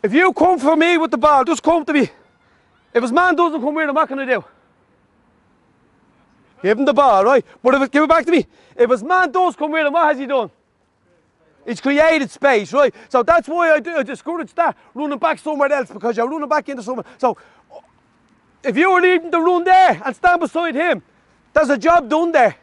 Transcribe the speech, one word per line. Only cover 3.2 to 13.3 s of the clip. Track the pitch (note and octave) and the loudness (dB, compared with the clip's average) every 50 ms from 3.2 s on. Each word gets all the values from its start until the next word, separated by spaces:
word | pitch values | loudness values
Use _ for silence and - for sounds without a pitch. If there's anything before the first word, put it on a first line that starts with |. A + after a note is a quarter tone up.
| F4+ F#4 E4+ | 2 2 2
doesn't | C#4+ F4 E4 D4+ D#4 | 2 0 0 -2 -4
come | A3+ D4 D4 | -6 -4 -4
with | D#4+ D#4 | -4 -4
him, | C#4+ C4+ | -2 -2
what | D4+ D#4 | -2 -2
can | - C4+ | -2 -4
I | C4+ C4+ | -10 -4
do? | B3+ B3+ G3 - - _ _ _ _ _ _ _ _ _ _ _ _ _ _ _ _ _ _ _ _ _ _ _ _ _ _ _ _ _ _ _ _ _ _ _ _ _ _ _ _ _ _ | -4 -4 -4 -4 -12 _ _ _ _ _ _ _ _ _ _ _ _ _ _ _ _ _ _ _ _ _ _ _ _ _ _ _ _ _ _ _ _ _ _ _ _ _ _ _ _ _ _
Give | - F#3 A3 | -2 -2 0
him | G#3+ C#4 | 0 0
the | C#4+ C4+ | 2 2
ball, | B3+ C#4+ C4 G#3+ F#3+ G3 | 4 4 4 4 4 4
right? | A#3 C#4 B3+ - _ - _ - | 4 2 2 0 _ -20 _ 0
But | B3 C4 | 0 2
if | C#4 | 2
it, | C4+ - | 0 0
give | - C#4+ D#4 | 0 0 2
it | D4 | 4
back | D#4+ E4 C4 | 2 0 2
to | E4+ | 2
me. | F4 D4 - _ _ _ _ _ _ | 0 0 0 _ _ _ _ _ _
If | - A#3+ A3+ | 0 0 0
his | B3+ G#3+ G#3 | 0 -4 -2
man | D4+ F#4 F#4 F#4 D4+ | -2 0 0 0 0
does | B3 F#4 F#4 F4 - | 0 0 0 -2 -2
come | - D4 D#4 | -4 -8 -4
with | D4+ D#4+ D4+ | -2 -2 -2
him, | C#4+ C#4 | -2 0
what | E4+ E4 | 0 0
has | D4+ D4+ | 0 -2
he | B3+ C#4 | -4 -6
done? | B3 C#4 C4 A3 D3+ _ _ _ _ _ _ _ _ _ _ _ _ _ _ _ _ _ _ _ _ _ _ _ | -4 -4 -4 -4 -6 _ _ _ _ _ _ _ _ _ _ _ _ _ _ _ _ _ _ _ _ _ _ _
He's | - A#3 - | -12 -12 -6
created | - C4+ C#4+ C#4+ D#4 D#4+ D#4+ D#4 B3 F#3 | -4 -2 0 2 2 2 2 0 -2 -6
space, | - - - C#4 B3+ A3 G3+ D3 F3+ | -8 -2 0 0 0 0 -2 -2 0
right? | C#4 C#4+ B3 _ - - _ | 0 0 0 _ -8 -16 _
So | - B3 A#3 | -2 -2 2
that's | - | 2